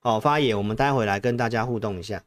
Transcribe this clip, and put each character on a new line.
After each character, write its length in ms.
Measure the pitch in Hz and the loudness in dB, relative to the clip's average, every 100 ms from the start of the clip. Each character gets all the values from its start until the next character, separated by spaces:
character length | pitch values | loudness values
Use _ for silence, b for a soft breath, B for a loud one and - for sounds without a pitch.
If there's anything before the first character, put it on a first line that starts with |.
哦， 180 | 120 110 | 0 2
发 200 | 147 151 | 2 2
言， 180 | 135 104 | 2 0
我 60 | |
们 120 | 104 113 | -2 0
待 160 | 139 | 2
会 120 | 135 107 | 2 2
来 140 | 101 | 0
跟 180 | 123 120 | 0 0
大 100 | 117 | 0
家 160 | 113 120 | 0 -2
互 140 | 113 | -2
动 200 | 107 92 | -4 -6
一 40 | |
下。 200 | 85 95 | -8 -10